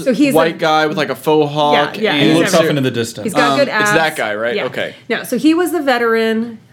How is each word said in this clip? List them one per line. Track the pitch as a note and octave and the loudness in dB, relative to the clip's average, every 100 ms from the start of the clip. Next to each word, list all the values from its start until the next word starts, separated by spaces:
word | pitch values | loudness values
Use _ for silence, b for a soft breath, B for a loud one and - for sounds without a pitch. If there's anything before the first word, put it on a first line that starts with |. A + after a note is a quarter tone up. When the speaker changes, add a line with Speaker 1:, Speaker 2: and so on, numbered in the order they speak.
Speaker 1:
So | C4 | -2
he's | A3+ C#4+ | 2 2
Speaker 2:
white | D#3+ E3 | 2 2
Speaker 1:
a | E3 | 0
Speaker 2:
guy | E3 D#3 D#3 | 0 2 2
with, | D#3 | 0
like, | C#3 | -4
a | B2+ | -2
faux | - D#3 D3 | 0 2 2
hawk | D3 D3 D3 D3 - | 0 2 2 0 -2
Speaker 1:
Yeah, | |
yeah, | G#3+ | -2
Speaker 2:
and | D3+ | 2
Speaker 3:
He | D3+ | 2
Speaker 1:
he's | D#3+ | 2
Speaker 3:
looks | G#3 | 2
Speaker 1:
everything. | F3+ D#3+ | 2 2
Speaker 3:
off | |
into | D3 | 0
the | C3 | -2
distance. | A#2 A2+ - | -2 -4 -6
Speaker 1:
He's | D3 | -4
got | - C#3+ | 0 0
Speaker 2:
Um, | C3+ | 2
Speaker 1:
good | C#3 | 0
Speaker 2:
it's | - G#3 | 0 0
that | G#3 D#3 | 2 0
Speaker 1:
abs. | D#3 | -2
Speaker 2:
guy, | A2+ G#2 | -4 -2
right? | A#2 | -2
Speaker 1:
Yeah. | A#2+ B2+ | -2 -4
Speaker 2:
Okay. | B2 E2+ - - | -4 -8 -8 -8
Speaker 1:
No, | A3+ | -8
so | - A#3+ | -4 0
he | D4+ | 2
was | E4 E4+ | 2 0
the | E4 | -2
veteran | C4+ A#3+ A#3 A3+ A3+ A3 A#3 A3 - | 0 0 0 0 0 -2 -4 -10 -20